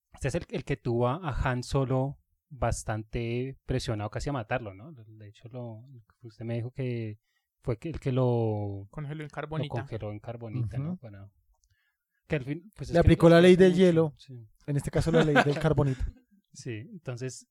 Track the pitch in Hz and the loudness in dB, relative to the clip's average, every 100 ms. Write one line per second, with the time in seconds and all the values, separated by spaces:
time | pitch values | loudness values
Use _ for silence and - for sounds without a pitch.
0 | _ - 135 170 - 190 - 139 127 117 | _ -8 -6 -6 -6 -10 -6 -6 -4 -2
1 | 120 147 170 117 135 123 123 139 127 131 | 0 -2 -6 -4 -2 -4 -2 -2 0 0
2 | 135 - _ _ _ 127 117 110 - 110 | -2 -6 _ _ _ -6 -4 -4 -6 -8
3 | 110 120 117 120 135 135 - 127 - 107 | -6 -8 -6 -6 -6 -10 -6 -6 -4 -6
4 | 104 123 143 139 107 131 107 95 127 139 | -6 -8 -6 -6 -4 -6 -8 -16 -20 -20
5 | 107 110 104 - 113 120 120 110 131 127 | -20 -20 -20 -20 -18 -14 -14 -14 -18 -20
6 | _ _ 117 - 117 117 117 - 127 120 | _ _ -20 -14 -8 -6 -6 -8 -6 -6
7 | 110 107 _ _ _ _ - 113 160 147 | -8 -12 _ _ _ _ -8 -8 -8 -8
8 | 139 127 123 120 113 107 104 98 101 - | -4 0 0 0 0 -2 -6 -8 -12 -12
9 | 143 156 147 - 151 156 131 123 - 113 | -10 -10 -12 -10 -8 -6 -6 -6 -8 -8
10 | 107 107 113 120 117 127 107 127 151 180 | -8 -10 -12 -12 -8 -6 -6 -6 -6 -8
11 | 113 98 101 _ _ _ _ _ _ _ | -12 -20 -20 _ _ _ _ _ _ _
12 | _ _ - 156 135 160 220 - 143 170 | _ _ -6 -6 -4 -10 -10 -16 -2 4
13 | 160 165 165 170 180 180 185 180 180 160 | 6 8 8 10 10 10 8 8 6 6
14 | 156 - - 123 110 _ - 143 - 156 | 2 -2 -18 -20 -20 _ -4 -4 -2 -2
15 | 160 160 156 147 147 147 156 139 139 131 | 2 4 4 4 2 2 0 2 0 0
16 | - - _ _ _ - 131 107 160 202 | -6 -8 _ _ _ -16 -10 -10 -10 -14
17 | - 120 131 - - | -10 -8 -8 -10 -18